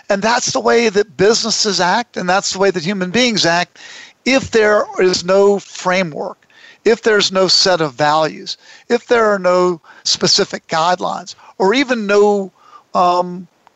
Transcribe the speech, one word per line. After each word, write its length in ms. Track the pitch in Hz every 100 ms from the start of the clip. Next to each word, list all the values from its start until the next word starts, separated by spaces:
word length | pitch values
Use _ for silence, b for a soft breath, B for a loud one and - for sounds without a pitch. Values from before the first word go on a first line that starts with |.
| b
and 100 | 202
that's 320 | 214 240 -
the 80 | 262
way 280 | 233 233 233
that 280 | 196 214 131
businesses 640 | 196 226 233 190 214 180
act, 360 | 175 214 240 -
and 120 | 180
that's 240 | 190 -
the 60 | 190
way 120 | 196
that 120 | 180
human 280 | 160 202 180
beings 340 | 220 247 202 165
act 320 | 170 175 - B B B B
if 260 | - 262 -
there 340 | 226 214 214 - -
is 240 | 185 175
no 340 | 175 196 202 202
framework, 840 | - - 185 185 175 - 196 - _ B B B
if 180 | 208 226
there's 300 | 233 208 185
no 160 | 190 185
set 320 | - 190 175
of 140 | 156
values, 640 | 123 147 156 156 - 190 - B B B
if 160 | 233 -
there 180 | 240
are 140 | 214 202
no 420 | 180 180 180 170 B B
specific 640 | B - 180 - 190 - -
guidelines, 680 | 165 170 180 185 - 180 - B B
or 160 | 190
even 340 | 254 262 240 202
no, 460 | 208 208 202 185 _ B B B
um, 540 | 196 180 180 180 180 175 _ _